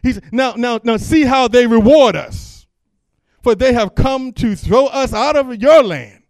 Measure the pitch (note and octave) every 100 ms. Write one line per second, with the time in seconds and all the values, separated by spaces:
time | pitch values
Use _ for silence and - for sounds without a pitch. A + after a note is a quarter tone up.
0 | B3+ G#3 - A#3 C4 G#3+ A#3+ A3+ A#3 A3
1 | - D#4+ C4+ C4 A#3+ A#3+ A#3+ A3+ G#3+ D4+
2 | B3 D#3+ C3 - - - _ _ _ _
3 | _ _ _ _ B3 G#3 C4 A#3+ G3+ -
4 | C4 C4+ C4 - A#3 G3 - A3+ C#4 C4+
5 | C4 A3 C#4 D4+ C4 A#3 B3+ D#4+ G#3+ D3+
6 | A2+ _